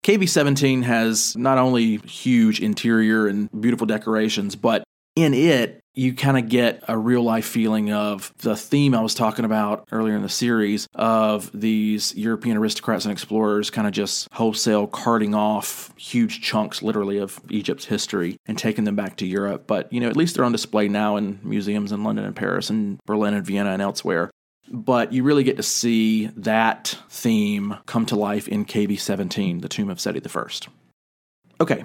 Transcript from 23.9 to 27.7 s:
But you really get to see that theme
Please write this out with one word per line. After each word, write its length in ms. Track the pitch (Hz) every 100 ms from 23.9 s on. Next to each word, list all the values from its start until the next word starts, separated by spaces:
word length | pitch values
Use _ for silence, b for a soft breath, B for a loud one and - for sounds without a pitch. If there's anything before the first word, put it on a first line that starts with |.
| - 90 85 90 _ _ _ _
But 420 | 113 110 123 113
you 120 | 127
really 200 | 131 147
get 120 | 131 -
to 80 |
see 640 | - - 120 113 110 110 107 -
that 600 | 110 110 113 - - - -
theme 680 | - 120 110 104 104 101